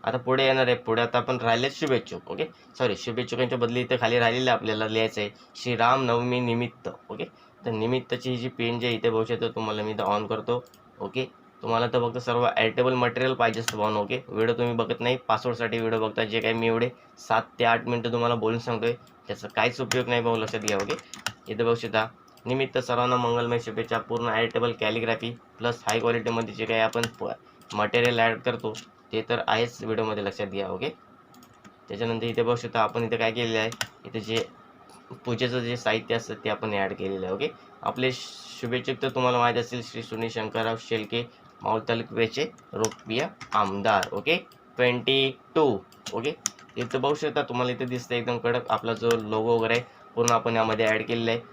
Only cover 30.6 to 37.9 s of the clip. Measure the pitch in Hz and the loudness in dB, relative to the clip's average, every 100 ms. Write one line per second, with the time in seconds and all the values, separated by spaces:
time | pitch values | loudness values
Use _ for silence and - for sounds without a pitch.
30.6 | 95 92 139 - - - - - - - | -6 -4 -6 -8 -20 -20 -20 -20 -20 -20
31.6 | - - - 101 117 113 117 113 117 117 | -20 -20 -12 -4 -2 -2 -2 0 2 0
32.6 | 117 113 107 117 113 117 113 113 117 110 | 0 2 2 0 -2 2 2 2 0 0
33.6 | 113 - - - - 113 107 113 - - | 0 -4 -8 -8 -8 -8 -2 -2 -2 -10
34.6 | - - - - - 127 - 113 123 127 | -20 -20 -20 -20 -18 -10 -4 0 0 0
35.6 | 117 120 110 110 110 117 - 107 - 104 | -2 -2 0 0 0 -2 -2 -6 -4 -2
36.6 | 110 101 95 95 98 98 92 98 151 - | -2 0 -2 -2 -4 -4 -4 -2 -4 -6
37.6 | - - - | -20 -6 -6